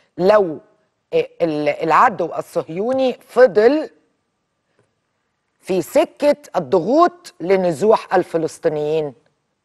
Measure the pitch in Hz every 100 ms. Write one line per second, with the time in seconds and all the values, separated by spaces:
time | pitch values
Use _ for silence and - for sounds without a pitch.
0 | _ - 185 214 175 143 - _ _ _
1 | _ 165 - - 170 151 147 - 165 160
2 | 240 185 160 151 - 170 151 170 226 262
3 | 254 - _ 240 247 196 233 311 262 _
4 | _ _ _ _ _ _ _ _ _ _
5 | _ _ _ _ _ _ - 185 - 285
6 | 349 - 294 - - - 135 196 175 294
7 | 349 - - _ 170 190 180 147 214 208
8 | - 185 - 165 156 - 165 151 151 160
9 | 147 - _ _ _ _